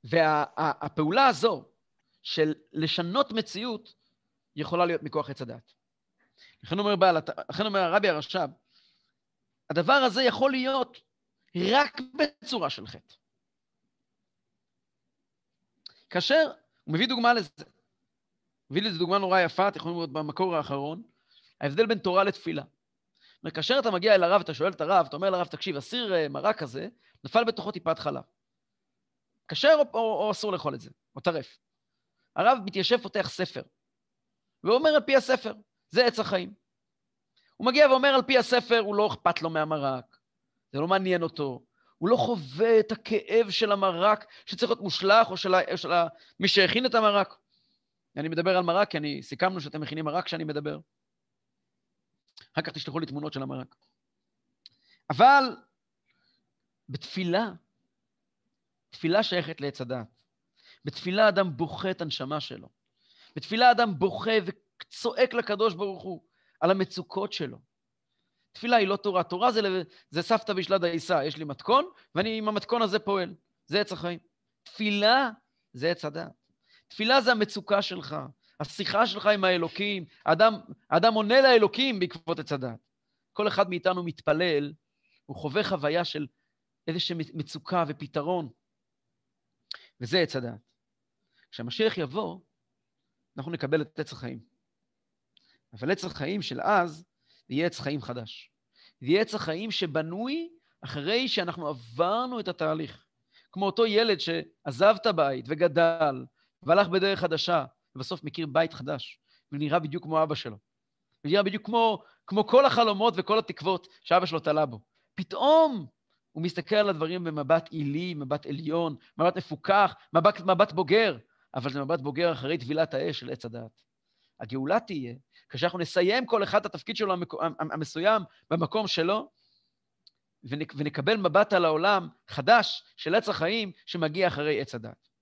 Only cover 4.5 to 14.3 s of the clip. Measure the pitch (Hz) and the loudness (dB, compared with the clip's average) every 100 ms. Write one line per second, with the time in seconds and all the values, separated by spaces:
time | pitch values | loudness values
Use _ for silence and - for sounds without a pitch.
4.5 | 143 147 175 175 165 151 156 143 135 120 | -10 -4 0 0 0 -4 -6 -6 -10 -12
5.5 | 120 _ _ _ _ _ _ _ _ - | -14 _ _ _ _ _ _ _ _ -20
6.5 | _ - 180 208 196 185 160 - - - | _ -6 -2 0 4 4 4 -2 -12 -10
7.5 | 147 214 196 175 196 202 156 - 185 143 | -6 -2 0 2 2 2 0 -4 -6 -6
8.5 | - _ _ _ _ _ _ _ _ _ | -8 _ _ _ _ _ _ _ _ _
9.5 | _ _ 156 170 277 254 202 254 214 269 | _ _ -2 2 4 4 2 0 2 0
10.5 | 262 262 269 - - _ _ _ _ _ | 2 -2 -2 -4 -8 _ _ _ _ _
11.5 | 175 185 254 285 - 254 254 294 _ - | -4 2 2 2 -4 -12 -2 -2 _ -8
12.5 | 247 147 - 104 - _ _ _ _ _ | -6 -4 -6 -14 -20 _ _ _ _ _
13.5 | _ _ _ _ _ _ _ _ | _ _ _ _ _ _ _ _